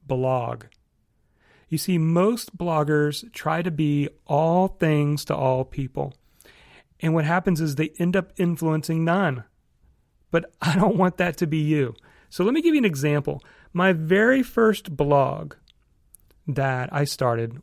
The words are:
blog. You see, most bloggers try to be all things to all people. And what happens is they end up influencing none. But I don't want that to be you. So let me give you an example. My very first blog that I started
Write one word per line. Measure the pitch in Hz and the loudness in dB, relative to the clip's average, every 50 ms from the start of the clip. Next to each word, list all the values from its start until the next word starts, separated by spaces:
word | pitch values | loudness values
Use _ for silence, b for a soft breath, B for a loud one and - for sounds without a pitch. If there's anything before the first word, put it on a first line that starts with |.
| _ | _
blog. | 135 131 127 127 131 131 123 117 120 120 113 - - _ _ _ _ _ _ _ _ _ _ b b b b b b b b b | -6 -4 -2 0 0 -2 -2 -2 -4 -8 -10 -14 -20 _ _ _ _ _ _ _ _ _ _ b b b b b b b b b
You | b 160 151 | b -6 -4
see, | - - 180 | -2 0 0
most | 165 160 160 165 170 185 214 240 226 - - - | 2 2 2 2 4 2 2 0 -2 -6 -12 -10
bloggers | - 175 175 160 156 151 147 151 147 147 147 147 - - 240 - | -6 -4 -2 0 0 0 2 2 2 2 0 -2 -6 -12 -14 -18
try | - - 156 160 170 175 | -8 -4 -4 -2 -2 -2
to | 180 | -4
be | 160 143 156 147 147 143 143 - - _ _ | -2 0 0 0 2 0 -2 -2 -6 _ _
all | - 143 147 160 165 170 180 190 | -2 0 0 2 2 2 2 2
things | 190 - - 165 156 151 147 147 147 147 143 - | 0 0 0 0 2 2 2 2 0 -2 -2 -2
to | - - | -4 -2
all | - 135 131 131 131 131 | 0 0 0 0 0 -2
people. | - - 139 135 127 - 143 143 139 135 - b b b b b b b b b b b b b b b _ | -6 -6 -8 -8 -6 -6 -6 -8 -8 -8 -14 b b b b b b b b b b b b b b b _
And | - 160 160 | -2 0 0
what | 165 151 | 0 0
happens | 156 170 185 175 196 175 151 | 0 0 0 0 0 0 0
is | 165 151 139 | 0 -2 0
they | 147 156 156 - | -2 -4 -4 -2
end | - 175 180 180 | -2 -2 0 0
up | 196 185 - - | 0 -2 -4 -4
influencing | - 180 175 170 - 165 160 156 156 147 - 160 160 165 | -2 0 0 0 0 0 0 0 0 -2 -2 -2 0 0
none. | 165 170 196 196 156 131 123 - - _ _ _ _ _ _ _ _ _ _ _ _ _ _ _ _ | 0 2 2 0 0 -2 -4 -8 -14 _ _ _ _ _ _ _ _ _ _ _ _ _ _ _ _
But | - 165 170 - _ _ | -2 -2 -2 -4 _ _
I | - 175 147 | -2 0 2
don't | 185 202 - 233 | 4 4 4 4
want | 175 185 180 - | 4 2 2 2
that | - 180 180 151 | 0 -2 -2 -2
to | - 175 | -2 -2
be | 151 156 | -2 0
you. | 156 151 151 156 147 135 117 104 b b b b b b b | 0 0 2 2 0 0 -2 -4 b b b b b b b
So | - - 180 | -4 -2 0
let | 220 269 | 2 2
me | 320 | 2
give | 320 339 311 | 2 2 2
you | 294 | 4
an | 240 | 2
example. | 196 151 131 147 147 147 147 143 147 - - B B B B B B - | 2 0 0 0 0 0 0 -2 -4 -8 -8 B B B B B B -2
My | 175 185 190 180 | 0 2 2 2
very | 160 160 156 185 202 220 240 262 269 247 | 2 2 2 2 4 4 4 4 2 0
first | - - 233 226 220 202 - - - 147 | 0 0 2 4 4 2 0 -4 -10 -4
blog | - 147 143 143 139 131 131 - - 156 147 - - _ _ _ _ _ _ _ _ _ _ - _ _ _ _ _ _ | -2 2 2 4 4 4 2 -2 -6 -10 -12 -16 -20 _ _ _ _ _ _ _ _ _ _ -20 _ _ _ _ _ _
that | 156 127 139 135 135 131 127 127 131 - | -6 -4 -2 -2 -2 -2 -2 -4 -4 -2
I | 143 147 | -2 -2
started | 143 - - 131 120 117 117 117 117 120 139 | -2 -2 -2 0 0 0 0 -2 -6 -8 -10